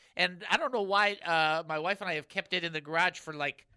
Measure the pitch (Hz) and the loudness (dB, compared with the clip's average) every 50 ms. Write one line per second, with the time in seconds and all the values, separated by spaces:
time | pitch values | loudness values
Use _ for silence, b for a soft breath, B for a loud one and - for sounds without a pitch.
0 | b b b - 180 180 180 170 208 185 196 277 330 233 254 220 202 190 196 202 | b b b -2 0 0 -2 -6 -4 -2 0 0 0 0 0 -2 0 2 4 4
1 | 208 202 202 - - 170 165 160 156 156 156 160 170 156 156 151 156 185 202 202 | 4 4 2 -2 -2 0 2 4 4 4 2 0 -2 -2 -4 -2 -2 -2 -2 -2
2 | 208 185 165 151 - - - 190 185 - 185 180 170 170 156 156 143 147 160 165 | -4 -4 -4 -4 -6 -6 -6 -6 -4 -2 -2 -2 -2 -2 -4 -6 -6 -2 0 2
3 | 180 180 180 - - - 156 147 143 143 - - - _ _ | 2 2 0 -4 -8 -10 -6 -4 -4 -4 -4 -8 -14 _ _